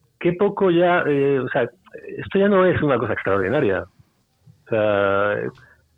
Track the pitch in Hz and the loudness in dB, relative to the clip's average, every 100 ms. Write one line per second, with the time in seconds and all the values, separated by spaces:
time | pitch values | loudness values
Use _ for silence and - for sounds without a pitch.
0 | _ - 175 175 202 202 190 170 175 175 | _ -6 -2 0 -2 0 2 2 2 2
1 | 147 143 139 139 123 143 120 - _ - | 0 0 2 0 -2 -2 -4 -6 _ -20
2 | - - - 196 202 196 185 156 151 120 | -14 -12 -4 0 2 4 4 2 0 0
3 | 113 - - 98 92 143 117 92 82 _ | -2 -4 -2 0 0 0 0 -2 -6 _
4 | _ _ _ _ _ - - 113 107 101 | _ _ _ _ _ -20 -6 -2 0 2
5 | 101 98 104 107 123 - - _ _ | 0 0 0 -2 -6 -12 -20 _ _